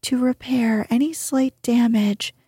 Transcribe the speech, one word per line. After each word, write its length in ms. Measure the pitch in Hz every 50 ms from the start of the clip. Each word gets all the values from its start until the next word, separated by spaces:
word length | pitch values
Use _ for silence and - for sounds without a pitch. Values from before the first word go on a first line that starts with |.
to 160 | - - 262
repair 720 | 247 247 254 247 - - 254 262 247 233 226 220 214 214 -
any 240 | 233 247 285 320 320
slight 400 | - - - 285 262 262 262 - _
damage 720 | - - 233 240 240 233 233 214 208 202 202 - - - - _ _